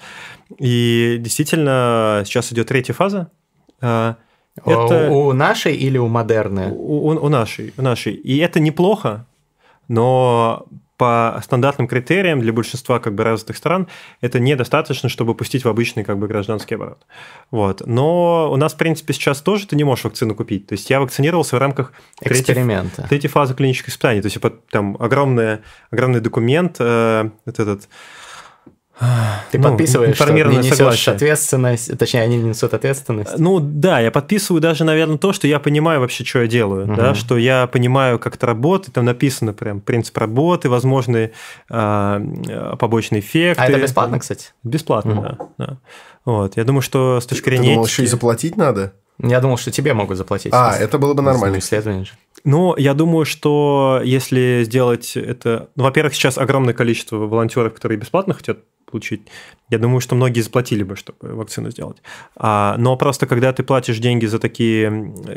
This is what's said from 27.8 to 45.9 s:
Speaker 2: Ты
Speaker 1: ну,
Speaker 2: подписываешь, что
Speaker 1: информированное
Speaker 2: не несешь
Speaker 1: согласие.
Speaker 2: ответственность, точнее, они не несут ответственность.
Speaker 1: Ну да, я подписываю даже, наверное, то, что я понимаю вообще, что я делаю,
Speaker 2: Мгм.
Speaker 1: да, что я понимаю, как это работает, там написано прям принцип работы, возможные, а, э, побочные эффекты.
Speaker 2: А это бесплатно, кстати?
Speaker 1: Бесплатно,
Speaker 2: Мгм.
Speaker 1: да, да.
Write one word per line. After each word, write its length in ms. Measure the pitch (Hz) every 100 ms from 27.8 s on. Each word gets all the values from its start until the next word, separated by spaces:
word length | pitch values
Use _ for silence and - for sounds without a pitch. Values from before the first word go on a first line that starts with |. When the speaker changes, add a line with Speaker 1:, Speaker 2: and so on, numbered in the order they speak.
| - - - - - - - _ - _ _ - 120 120 110 104 -
Speaker 2:
Ты 80 | 135
Speaker 1:
ну, 120 | 135
Speaker 2:
подписываешь, 440 | 113 - 131 117
что 100 | -
Speaker 1:
информированное 360 | 147 156 147 131
Speaker 2:
не 40 | 127
несешь 80 | 139
Speaker 1:
согласие. 360 | 131 113 - 101
Speaker 2:
ответственность, 840 | 147 151 - 131 127 120 - 123
точнее, 240 | 117 123
они 140 | 113 120
не 140 | 113
несут 240 | 110 120
ответственность. 640 | 113 131 135 - 110 104 -
Speaker 1:
Ну 200 | 165 190
да, 400 | 143 147 185 147
я 100 | 113
подписываю 500 | 147 139 202 - 170
даже, 240 | 160 160
наверное, 320 | 160 156 160 151
то, 140 | 196
что 160 | 196 143
я 100 | 147
понимаю 420 | 147 151 160 151
вообще, 240 | 123 -
что 180 | 117 131
я 40 | 117
делаю, 400 | 120 104 98 98
Speaker 2:
Мгм. 80 | 107
Speaker 1:
да, 180 | 123
что 220 | 143 - 123
я 300 | 120 131 123
понимаю, 520 | 131 123 135 131 117
как 180 | - -
это 100 | 120
работает, 460 | 110 143 190 196
там 120 | - 120
написано 480 | 120 143 - 113
прям 260 | 101 113 101
принцип 360 | - 117 110 -
работы, 500 | 110 117 165 175 139
возможные, 640 | 120 127 135 120 117 110 - - - -
а, 500 | 113 107 104 101 101 - - 120
э, 280 | - - -
побочные 440 | 117 113 107 107
эффекты. 420 | - 160 170 160
Speaker 2:
А 40 | 127
это 100 | 139
бесплатно, 380 | 135 127 120 127
кстати? 280 | - - - _
Speaker 1:
Бесплатно, 520 | 117 151 - 117 110
Speaker 2:
Мгм. 80 | 104
Speaker 1:
да, 160 | 104 127 - -
да. 180 | 123 131 _